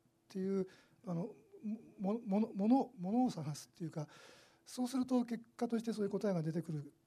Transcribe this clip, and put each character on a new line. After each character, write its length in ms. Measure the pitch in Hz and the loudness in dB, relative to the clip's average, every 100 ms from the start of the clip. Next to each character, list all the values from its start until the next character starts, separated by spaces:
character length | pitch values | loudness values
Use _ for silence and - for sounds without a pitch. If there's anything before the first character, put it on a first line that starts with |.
| _ _ _ | _ _ _
て 100 | 196 | -4
い 220 | 190 196 | -2 0
う、 60 | 185 - - _ - | -2 -6 -20 _ -4
あ 80 | |
の、 140 | 170 175 - - 403 214 220 - - | -2 -4 -8 -20 -10 -6 -6 -8 -4
も-、 200 | 190 226 233 | -2 0 2
も 140 | 196 | 2
の、 80 | 220 | 2
も 140 | 196 208 | 2 4
の、 220 | 269 - - | 4 4 -4
も 120 | 180 | 0
の 120 | 233 | 2
を 60 | 254 | 2
探 240 | 170 147 | 0 -4
す 160 | 147 - | -6 -10
っ 40 | - | -10
て 80 | |
い 20 | 160 | -8
う 40 | |
か、 160 | 160 151 - - - - _ | -6 -8 -12 -20 -20 -20 _
そ 200 | - - | -14 -6
う 40 | 247 | -2
す 80 | 262 | 0
る 80 | |
と 200 | 254 254 | 2 2
結 180 | 240 226 - - | 2 -4 -8 -4
果 120 | 233 | 0
と 100 | 233 | 0
し 60 | |
て 80 | 233 | 0
そ 100 | 208 | -2
う 20 | |
い 20 | 196 | 0
う 40 | |
答 200 | 196 208 | 0 2
え 20 | |
が 80 | 180 | 2
出 120 | 160 | 0
て 100 | 165 | -2
く 100 | 160 | -2
る 200 | 151 147 - | -4 -6 -14